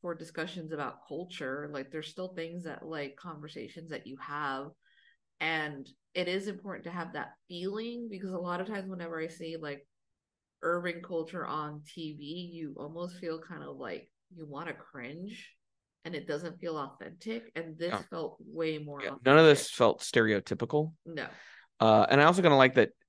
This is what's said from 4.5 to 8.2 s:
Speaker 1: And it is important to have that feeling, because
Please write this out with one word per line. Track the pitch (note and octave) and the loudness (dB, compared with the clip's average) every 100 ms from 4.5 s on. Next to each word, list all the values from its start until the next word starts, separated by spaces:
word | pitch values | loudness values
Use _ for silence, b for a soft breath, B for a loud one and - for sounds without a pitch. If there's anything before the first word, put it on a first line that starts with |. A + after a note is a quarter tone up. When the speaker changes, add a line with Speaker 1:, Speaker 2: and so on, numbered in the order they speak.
| C3+ C#3 - _ _ _ _ _ _ | -6 -8 -16 _ _ _ _ _ _
Speaker 1:
And | D#3 D#3+ D3+ C#3+ - _ _ | -2 -2 -4 -8 -16 _ _
it | F3+ F3 | -4 -2
is | F#3+ G3 | -2 -4
important | F#3+ G3 F3 | -8 -10 -10
to | E3+ | -8
have | F3 F3 | -8 -8
that | D3+ - - _ | -8 -10 -12 _
feeling, | F3 F#3 G#3 A3+ A#3+ A#3 | -8 -6 -6 -6 -8 -10
because | F#3+ | -8